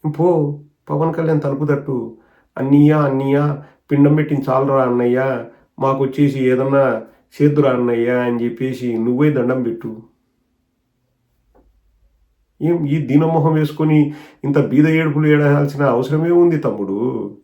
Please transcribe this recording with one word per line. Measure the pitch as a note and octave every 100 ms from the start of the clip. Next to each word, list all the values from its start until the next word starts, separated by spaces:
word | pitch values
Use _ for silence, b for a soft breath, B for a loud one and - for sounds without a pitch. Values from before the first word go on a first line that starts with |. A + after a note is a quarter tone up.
| D#3
పో, | D3 F3 E3 D3 D3 - _ -
పవన్ | D3 E3
కళ్యాణ్ | E3 D#3+ D3+
తలుపు | C#3+ C#3
తట్టు, | D3 C#3+ - B2+ A2 b b b b -
"అన్నయ్య, | C3+ C#3+ D3
అన్నయ్య, | D3+ C#3+ C3+ C#3 C#3+ D3 C#3+ B B _
పిండం | C#3+ D3
పెట్టింది | D3+ D3 C#3+ C3
చాలరా | C3 C#3 C3+
అన్నయ్య, | B2+ B2 A#2+ B2 C3+ B2 A#2 B B -
మాకు | C3+ C3+
వచ్చేసి | C3+ C#3 C#3+ C3
ఏదన్నా | B2+ B2+ C3+ C#3 C3+ A2+ B B _ -
చేద్దురా | D3 C#3+ C3+
అన్నయ్య" | B2 A#2+ A#2 A#2
అని | B2 B2 A#2
చెప్పేసి | A#2+ A#2 C3 B2 B2 A2+
నువ్వే | A2+ B2+ D3+
దండం | C3 A#2+ B2+
పెట్టు. | A#2 A2+ A#2 A2 - _ _ _ _ _ _ _ _ _ _ _ _ _ _ _ _ _ _ _ _ _ _ _ _ _
ఏం | D#3 E3+ D3
ఈ | D#3 B2+
దీనమొహం | D3 D#3+ E3 D3+
వేసుకొని | D#3 D3+ - D#3 D3+ D3 B B B
ఇంత | C#3+ C#3+ A#2+
బీద | B2+ D#3
ఏడుపులు | D#3+ D#3+ D3 D3+
ఏడాల్సిన | D3+ D3 C#3+ C#3+ -
అవసరమే | C#3+ A#2 C3+ D#3 E3
ఉంది | F3 F3 D#3
తమ్ముడు? | C3 G#2 G2 G2 B2 A#2 G2+ G#2